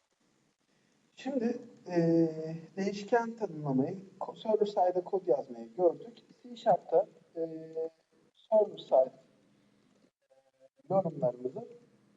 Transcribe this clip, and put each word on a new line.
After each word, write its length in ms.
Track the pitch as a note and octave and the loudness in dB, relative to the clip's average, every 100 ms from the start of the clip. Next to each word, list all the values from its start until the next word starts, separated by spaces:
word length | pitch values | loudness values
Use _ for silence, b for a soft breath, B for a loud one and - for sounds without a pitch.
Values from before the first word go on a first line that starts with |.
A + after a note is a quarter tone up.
| _ _ _ _ _ _ _ _ _ _ _ - | _ _ _ _ _ _ _ _ _ _ _ -12
Şimdi, 460 | C4 C#4 A3+ - - - - | -4 -2 -2 -4 -10 -18 -2
e, 380 | F3 E3 E3 D#3+ D#3 D#3+ E3 - - | 2 4 4 4 0 -8 -10 -10 -4
değişken 580 | G3 G3+ - A#3+ A3+ A3+ | -4 -4 0 0 0 -6
tanımlamayı, 640 | G3+ D#3 D3 C3 D3+ G3 - - | -8 -6 -2 0 0 -4 -12 -12
ko-, 220 | - - | -12 -8
server 240 | A3+ G#3+ G#3 | -2 0 2
side'e 380 | G3+ F3+ F3+ | 2 2 0
kod 240 | F3 F#3+ F3 | -2 -4 0
yazmayı 480 | C#3+ B2 A#2 A2+ - | 0 -2 -12 -12 2
gördük. 420 | F3 C#3+ F#3+ - _ _ | 2 2 -10 -20 _ _
C 120 | B3 A#3 | -18 -4
Sharp'ta, 520 | A3+ F3 - E3 G#3 - _ E3+ | 2 2 4 2 2 -6 _ -8
e, 60 | E3 D#3+ D#3+ D#3+ D#3+ _ _ _ _ _ | -8 -8 -10 -8 -8 _ _ _ _ _
server 420 | - A3 G3+ - | 2 4 4 0
side 360 | - C#3 C3 - _ _ _ _ _ _ _ _ _ _ _ _ _ _ - _ D3 | 2 4 4 0 _ _ _ _ _ _ _ _ _ _ _ _ _ _ -20 _ -2
yorumlarımızı 800 | F#3+ E3+ D3 B2+ A#2+ B2+ E3+ A#3+ - _ _ _ | 0 0 -2 -4 -2 -8 -8 -14 -18 _ _ _